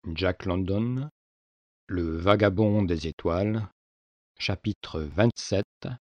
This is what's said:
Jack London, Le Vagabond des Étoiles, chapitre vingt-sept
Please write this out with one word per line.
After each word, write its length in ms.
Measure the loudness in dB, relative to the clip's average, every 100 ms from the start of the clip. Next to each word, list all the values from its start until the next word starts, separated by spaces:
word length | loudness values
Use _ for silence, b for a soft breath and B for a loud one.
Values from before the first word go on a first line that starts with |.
| -8
Jack 400 | -2 -2 -2 -2
London, 640 | -2 0 -2 -2 -4 -8 _ _ _ _ _ _ _ _
Le 280 | -4 -2 0
Vagabond 640 | 4 6 6 4 2 4
des 260 | 2 0 -2
Étoiles, 600 | -4 -2 0 0 -2 -6 _ _ _ _ _ _ _
chapitre 600 | -6 -4 -4 -6 -8 -8
vingt-sept 880 | -4 2 2 2 -2 -2 -2 _ -12 -12